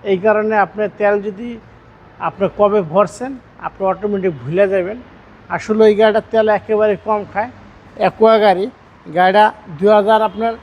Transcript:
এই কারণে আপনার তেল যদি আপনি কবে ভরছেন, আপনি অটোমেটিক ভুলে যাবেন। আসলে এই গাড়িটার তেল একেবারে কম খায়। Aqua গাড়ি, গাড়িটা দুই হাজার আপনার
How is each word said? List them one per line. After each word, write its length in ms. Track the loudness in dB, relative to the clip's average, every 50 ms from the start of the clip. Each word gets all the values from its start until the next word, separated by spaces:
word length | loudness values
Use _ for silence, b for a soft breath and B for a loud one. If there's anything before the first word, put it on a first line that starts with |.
| -2 -2
এই 60 | -4 0 2
কারণে 300 | 2 2 2 0 0 0 0 0
আপনার 240 | 0 -2 -6 -6 -6 -4 -2
তেল 140 | 0 0 0 -2 -4
যদি 200 | -8 -12 -10 -14 -14 -14 -16 -20 -20 -20 -20 -20 -20 -20 _ -20 -20 -16 -10 -10
আপনি 180 | -10 -6 -4 -6 -4 0
কবে 220 | 0 0 2 2 0 -2 0 0
ভরছেন, 380 | 0 0 0 -4 -12 -12 -12 -12 -16 -18 -20 _ -14 -14
আপনি 140 | -14 -8 -4 -4 -4
অটোমেটিক 420 | -4 -4 -4 -6 -4 -2 -4 -4 -6 -6
ভুলে 240 | -10 -6 0 0 0 0 0
যাবেন। 240 | -4 -4 -6 -10 -12 -16 -20 -20 -20 -20 -20 -20 -20 -14 -10 -10
আসলে 260 | -10 -4 -4 0 4 4 4
এই 60 | 4 4
গাড়িটার 260 | 2 2 2 0 -4 0
তেল 140 | -2 0 2 2 0 -2
একেবারে 340 | -2 -4 -2 0 0 0 0 -4 -4
কম 160 | -6 -6 -4 -6 -8
খায়। 180 | -8 -8 -8 -8 -10 -20 -20 -20 -20 -20 -20 -20 -8 -2 -2
Aqua 260 | -2 0 2 2 4 4 4 4
গাড়ি, 220 | 2 2 2 -2 -8 -8 _ -20 -20 _ _ _ -6 -2
গাড়িটা 280 | 2 2 4 4 4 4 2 0 -6 -20 -20 -10
দুই 140 | -2 2 2 4
হাজার 220 | 4 4 2 2 2 0 -2
আপনার 240 | -4 -4 -6 -6 -6 -8